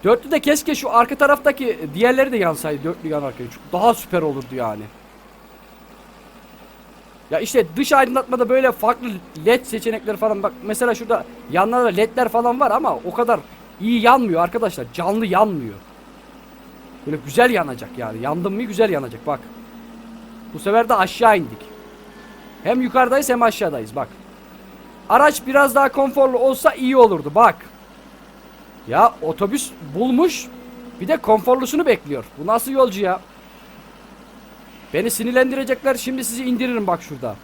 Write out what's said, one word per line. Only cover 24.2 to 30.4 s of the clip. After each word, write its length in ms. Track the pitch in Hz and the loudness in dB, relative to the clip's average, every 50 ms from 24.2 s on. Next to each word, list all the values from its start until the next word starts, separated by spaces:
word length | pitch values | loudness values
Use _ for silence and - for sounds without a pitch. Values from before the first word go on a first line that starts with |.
| - - - - - - - - - - - - - - - - - - | -20 -20 -20 -20 -20 -20 -20 -20 -20 -20 -20 -20 -20 -20 -20 -20 -2 2
Araç 320 | 202 254 285 302 294 - - | 4 6 6 4 2 0 -8
biraz 280 | 254 269 277 285 277 226 | 0 2 4 4 4 4
daha 140 | 277 269 262 | 2 2 2
konforlu 460 | 269 277 269 269 269 277 269 262 254 | 2 0 0 0 2 2 2 2 2
olsa 360 | 233 247 269 262 262 - - - | 2 2 0 0 2 0 0 0
iyi 240 | 247 254 254 269 | 0 -2 2 6
olurdu 340 | 262 233 220 190 156 139 147 147 | 6 6 6 6 -2 -4 -2 4
bak. 200 | 208 240 208 165 - - - - - - - - - - - - - - - - - - - - - - - - - - | 4 4 4 4 0 -16 -20 -20 -20 -20 -20 -20 -20 -20 -20 -20 -20 -20 -20 -20 -20 -20 -20 -20 -20 -20 -20 -20 -20 -10
Ya 260 | 113 120 160 214 - - - | -2 2 4 4 4 2 -2
otobüs 500 | 156 160 160 160 202 196 240 285 - - - - 160 139 143 | -6 -6 -4 -2 -4 -2 -2 -6 -6 -8 -14 -16 -16 -10 -4
bulmuş. 520 | 180 240 262 247 254 349 349 - - | -4 -2 0 2 2 2 2 0 -4